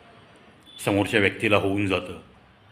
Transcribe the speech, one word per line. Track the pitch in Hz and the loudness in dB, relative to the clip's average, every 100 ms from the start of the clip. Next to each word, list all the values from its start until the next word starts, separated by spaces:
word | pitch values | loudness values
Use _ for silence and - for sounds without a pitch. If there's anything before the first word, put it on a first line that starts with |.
| - - - - - - - - | -20 -20 -20 -20 -20 -20 -20 -8
समोरच्या | - 101 98 110 | -2 0 2 2
व्यक्तीला | 98 - 110 101 | 2 0 2 2
होऊन | 95 98 101 | 2 -2 -2
जातं, | 90 90 82 - - - _ - | -2 -4 -14 -18 -20 -20 _ -20